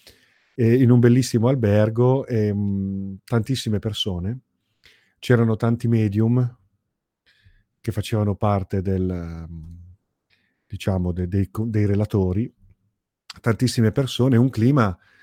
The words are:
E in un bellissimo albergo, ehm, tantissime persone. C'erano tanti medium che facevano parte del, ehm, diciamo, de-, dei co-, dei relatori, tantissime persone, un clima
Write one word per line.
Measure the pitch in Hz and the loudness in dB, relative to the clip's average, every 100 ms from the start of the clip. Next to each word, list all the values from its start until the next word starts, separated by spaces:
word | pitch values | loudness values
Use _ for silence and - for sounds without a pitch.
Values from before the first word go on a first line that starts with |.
| - _ _ _ _ | -20 _ _ _ _
E | - 113 123 | 0 2 6
in | 120 | 6
un | 123 | 6
bellissimo | 120 127 123 117 117 | 6 4 2 0 0
albergo, | 135 107 104 110 113 123 135 120 | 0 2 2 2 2 2 0 -2
ehm, | 113 104 101 101 98 98 98 98 95 | -2 -2 -2 -4 -4 -4 -6 -10 -14
tantissime | - 117 107 127 113 104 | -4 -4 -2 -4 -4 -4
persone. | 110 101 104 87 95 131 - _ _ _ _ _ _ _ | -4 -6 -6 -6 -6 -8 -14 _ _ _ _ _ _ _
C'erano | - 120 113 107 | 0 2 2 0
tanti | 117 117 117 | -2 -2 0
medium | 113 107 101 113 123 123 - _ _ _ _ _ _ _ _ _ _ _ _ | 0 0 0 2 2 -2 -6 _ _ _ _ _ _ _ _ _ _ _ _
che | - | -8
facevano | 104 - 110 104 95 | -6 -4 -2 -2 -2
parte | 107 98 95 98 | 0 -2 -2 -4
del, | 92 95 92 | -2 -2 -2
ehm, | 90 85 82 80 82 80 85 90 - _ _ _ _ _ _ _ | -4 -10 -12 -14 -14 -16 -20 -20 -20 _ _ _ _ _ _ _
diciamo, | 98 - 92 90 | -8 -2 -2 -2
de-, | 87 90 | -4 -2
dei | 98 95 | -2 -2
co-, | 110 | -4
dei | 117 107 | -4 0
relatori, | 104 101 104 104 92 95 123 - _ _ _ _ _ _ - - | 0 0 0 0 0 -2 -4 -10 _ _ _ _ _ _ -20 -6
tantissime | 120 104 123 - 110 | -4 0 0 2 2
persone, | 139 131 - 131 117 | 0 -2 0 2 4
un | 127 | 2
clima | 110 117 143 104 87 _ _ | 2 2 2 2 -2 _ _